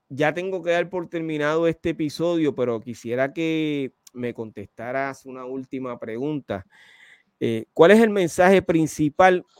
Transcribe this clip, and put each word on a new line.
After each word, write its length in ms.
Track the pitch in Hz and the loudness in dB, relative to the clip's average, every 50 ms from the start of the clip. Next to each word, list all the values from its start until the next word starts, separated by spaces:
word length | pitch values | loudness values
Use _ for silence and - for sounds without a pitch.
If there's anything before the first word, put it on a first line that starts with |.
| _ - | _ -12
ya 240 | 135 127 147 147 151 | -6 -2 -2 -2 -2
tengo 280 | 175 180 190 190 185 | -2 -6 -6 -8 -6
que 100 | 165 175 | -4 -2
dar 180 | 170 175 180 175 | -2 -2 -2 -4
por 180 | 185 180 170 165 | -6 -10 -8 -8
terminado 600 | - 170 160 160 156 151 147 147 156 165 170 165 | -8 -8 -8 -6 -4 -4 -2 -2 0 0 0 0
este 240 | 160 - - 175 | -2 -2 -4 -6
episodio, 600 | 160 - 160 147 - - 160 175 175 170 156 143 117 | -4 -4 -4 -6 -4 -4 -4 -2 0 0 0 -2 -2
pero 240 | - 127 123 117 113 | -2 -2 -2 -4 -4
quisiera 500 | 101 123 117 - - 117 117 123 131 139 147 | -6 -10 -16 -14 -10 -6 -4 -2 -2 -2 -4
que 600 | 165 165 160 160 160 156 151 147 143 139 123 - _ _ _ - | -4 -4 -4 -4 -4 -4 -4 -4 -6 -6 -8 -10 _ _ _ -14
me 200 | 123 123 120 117 | -10 -10 -8 -8
contestaras 920 | - 113 110 104 - 101 - _ - 117 120 127 135 135 139 131 - - | -10 -12 -14 -14 -16 -18 -18 _ -16 -12 -8 -6 -6 -6 -8 -8 -12 -16
una 200 | 135 127 131 127 | -18 -16 -14 -12
última 520 | 127 131 135 131 - - 135 131 127 120 117 | -12 -10 -12 -10 -10 -10 -10 -8 -10 -10 -10
pregunta. 680 | - 110 110 117 131 151 156 143 - - 107 98 95 _ _ _ - _ _ _ _ - - _ _ _ _ - | -10 -10 -8 -6 -6 -6 -6 -6 -8 -8 -10 -10 -10 _ _ _ -20 _ _ _ _ -20 -20 _ _ _ _ -6
Eh, 260 | - 120 113 113 - - - | -4 -4 -4 -4 -8 0 4
¿cuál 180 | - 156 175 | 6 8 8
es 80 | 202 220 | 8 8
el 80 | 233 220 | 6 6
mensaje 520 | 208 202 185 165 - - 180 185 196 185 | 4 2 0 0 2 4 4 6 6 4
principal 840 | 185 - 175 160 160 151 - - 156 147 - - 185 185 185 180 - _ _ _ | 4 2 2 0 0 0 -2 -2 -2 0 2 4 4 6 4 2 -2 _ _ _